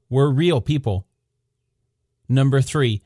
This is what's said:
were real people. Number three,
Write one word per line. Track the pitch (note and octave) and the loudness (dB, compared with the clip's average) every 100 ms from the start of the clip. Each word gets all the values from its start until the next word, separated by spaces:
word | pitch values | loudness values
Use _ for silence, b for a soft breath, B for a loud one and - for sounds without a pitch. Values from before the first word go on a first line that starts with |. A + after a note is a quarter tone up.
| _ | _
were | B2+ C#3 | 0 2
real | C3+ F3 C#3+ | 2 2 0
people. | - D3+ A#2+ F#2+ - _ _ _ _ _ _ _ _ _ _ _ - | -2 -2 -2 -6 -8 _ _ _ _ _ _ _ _ _ _ _ -4
Number | C3 C3+ C3+ | 0 2 2
three, | C3 D#3 B2+ G#2 | 0 -2 -2 -2